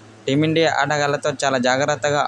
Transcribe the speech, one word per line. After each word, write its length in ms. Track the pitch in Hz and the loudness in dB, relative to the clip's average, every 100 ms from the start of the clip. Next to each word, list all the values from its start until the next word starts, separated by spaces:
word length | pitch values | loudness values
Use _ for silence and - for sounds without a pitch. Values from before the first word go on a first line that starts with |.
| - - | -20 -10
టీమిండియా 480 | - 139 156 160 160 - | -2 0 2 2 2 0
ఆటగాళ్లతో 540 | 143 147 143 143 151 | 0 0 0 -2 -4
చాలా 240 | 139 139 131 | -2 -2 0
జాగ్రత్తగా 640 | 123 131 143 143 147 143 | 0 0 0 0 0 0